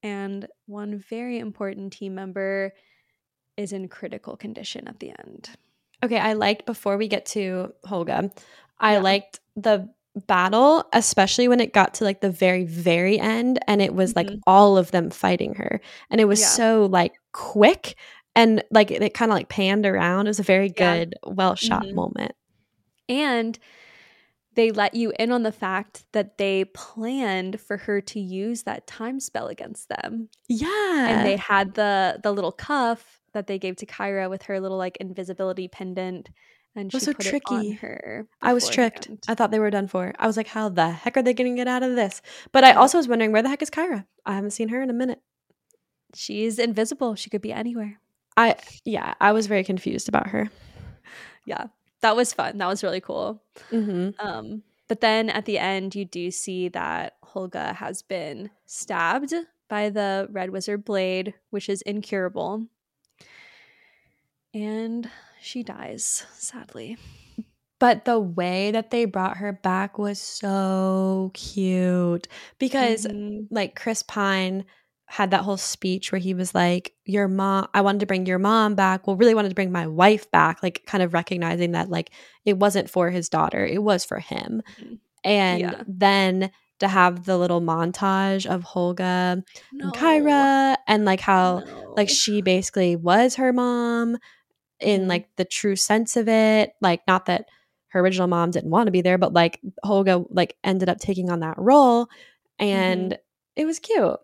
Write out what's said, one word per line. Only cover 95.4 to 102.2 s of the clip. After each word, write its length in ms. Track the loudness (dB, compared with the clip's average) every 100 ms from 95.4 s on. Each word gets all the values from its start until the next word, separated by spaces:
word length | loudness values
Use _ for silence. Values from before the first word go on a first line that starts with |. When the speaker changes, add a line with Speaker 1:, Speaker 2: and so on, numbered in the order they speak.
| -4
Speaker 2:
true 300 | -2 -2 0
sense 420 | 2 2 2 0
of 100 | 2
it. 460 | 4 4 4 2 _
Like, 200 | 0 0 2
not 200 | 0 2
that 180 | -2 -4 _ _ _ _
her 100 | 2
original 260 | 2 2 0
mom 240 | 2 0
didn't 180 | -2 0
wanna 220 | 2 2
be 100 | 2
there, 160 | 2 2
but, 140 | 4
like, 260 | 4 2 0 -16 -10 0
Holga, 400 | 2 4 2 0
like, 260 | -2 -2 -2 -2
ended 240 | 0 0
up 100 | -2
taking 320 | -2 -4 -2
on 80 | -2
that 180 | -4 -2
role, 520 | 6 8 8 6 0 -10